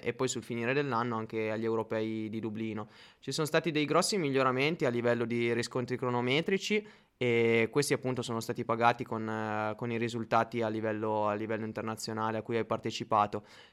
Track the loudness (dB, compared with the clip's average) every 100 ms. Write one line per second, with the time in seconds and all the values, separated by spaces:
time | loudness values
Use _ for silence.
0 | -4 -2 -2 -2 -6 -2 0 0 0 0
1 | 0 -2 -4 -2 -2 -2 0 -2 -2 -2
2 | -2 -4 -4 -4 -6 -4 -4 -6 -8 -14
3 | -20 _ -8 -2 2 2 2 0 2 2
4 | 2 2 2 4 4 4 2 2 0 2
5 | 2 2 2 0 2 0 0 -4 -2 -2
6 | 0 0 2 2 2 -2 0 -2 -2 -14
7 | _ _ 2 4 6 6 4 2 2 0
8 | 0 -2 -2 -4 -4 -4 -2 4 4 4
9 | -2 -4 -4 -4 -2 -2 -4 -4 -4 -2
10 | -2 -4 2 2 2 0 -2 0 -2 -2
11 | -2 0 0 -2 -2 -4 -4 -6 -6 -6
12 | -6 -4 -2 -2 -2 -2 -2 -2 -4 -6
13 | 0 4 4 0 -10 -18 -20